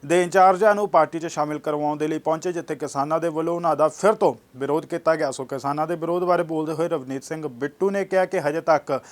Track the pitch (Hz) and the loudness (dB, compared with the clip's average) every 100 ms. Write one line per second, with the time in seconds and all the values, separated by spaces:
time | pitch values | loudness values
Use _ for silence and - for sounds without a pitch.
0 | 143 175 175 190 185 180 214 208 202 170 | 2 2 4 6 6 6 4 4 2 4
1 | 151 165 165 156 151 151 156 147 147 151 | 2 0 -6 -4 -4 -2 -4 -2 -4 -2
2 | 156 156 - 160 180 170 143 143 143 143 | -4 -2 -2 -2 -2 -6 -8 -8 -4 -4
3 | 147 160 170 156 165 170 170 147 156 - | -2 0 -2 -2 -2 0 0 2 2 4
4 | 196 214 180 117 _ 127 139 151 143 170 | 2 4 2 0 _ -8 -2 -2 -2 -2
5 | 160 160 147 127 127 135 139 147 160 175 | 0 0 -2 -4 -8 -6 -4 -4 -4 -4
6 | 165 175 180 175 165 160 156 156 165 160 | -2 -2 2 0 0 -4 -4 -4 -2 -4
7 | 127 135 - 160 151 120 143 _ 196 202 | -6 -10 -8 -8 -8 -6 -8 _ -2 -2
8 | 190 190 185 185 147 160 165 151 - 135 | 0 0 0 0 -2 -2 2 2 2 -6
9 | - | -6